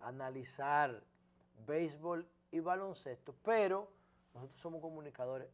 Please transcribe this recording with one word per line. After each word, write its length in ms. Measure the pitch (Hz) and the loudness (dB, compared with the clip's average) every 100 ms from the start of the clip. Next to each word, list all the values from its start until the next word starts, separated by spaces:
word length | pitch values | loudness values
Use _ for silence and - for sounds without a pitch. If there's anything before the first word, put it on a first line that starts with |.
a 80 | 117 | -10
analizar 960 | 131 131 131 123 - 143 147 147 113 - _ _ _ _ - 110 | -6 -6 -6 -10 -4 4 6 4 2 -12 _ _ _ _ -16 -2
béisbol 600 | 156 170 147 165 170 170 _ _ | 2 2 -2 -2 -2 -4 _ _
y 100 | 160 | -2
baloncesto, 760 | 165 185 196 175 139 120 - 135 | 0 0 -2 -6 -8 -10 -12 -6
pero 460 | - 226 196 190 208 - _ _ _ | 4 6 6 4 -2 -12 _ _ _
nosotros 260 | 123 135 - | -14 -14 -12
somos 200 | 170 165 | -10 -8
comunicadores 640 | 160 156 147 131 127 131 131 | -8 -8 -12 -6 -4 -4 -6